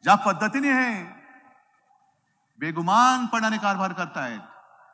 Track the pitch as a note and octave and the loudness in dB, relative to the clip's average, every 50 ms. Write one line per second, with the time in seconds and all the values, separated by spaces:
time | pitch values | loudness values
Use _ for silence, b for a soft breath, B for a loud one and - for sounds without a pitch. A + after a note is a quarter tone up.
0 | _ E3+ G3+ G3+ - G#3 F#3+ D#3 G#3+ G#3+ - C#4 C#4 C#4+ C4 B3+ B3+ B3 A3+ F#3+ | _ 6 4 4 4 -2 -2 0 -2 -2 -2 -2 0 2 2 2 0 0 -2 -6
1 | E3+ F3+ F#3+ - - - - - _ - _ _ _ _ _ _ _ _ _ _ | -10 -12 -18 -20 -20 -20 -20 -20 _ -20 _ _ _ _ _ _ _ _ _ _
2 | _ _ _ _ _ _ _ _ _ _ _ _ - D#3+ D#3+ E3 E3+ F3 G3 A3+ | _ _ _ _ _ _ _ _ _ _ _ _ -8 -6 -4 -4 0 2 4 6
3 | B3 B3+ B3+ B3+ A#3+ A3+ - A3+ A3 A3 A3 G#3+ G#3 G3+ G3 F#3+ F#3+ F#3+ F3+ F3+ | 6 4 4 2 -2 -2 -2 0 0 0 -2 -2 -2 -2 -2 0 -2 -4 -4 -6
4 | F3 D#3 - E3 C3+ B2 A#2 G#2 F#2 - - - - _ _ _ - _ | -8 -8 -6 -8 -8 -8 -10 -12 -14 -18 -20 -20 -20 _ _ _ -20 _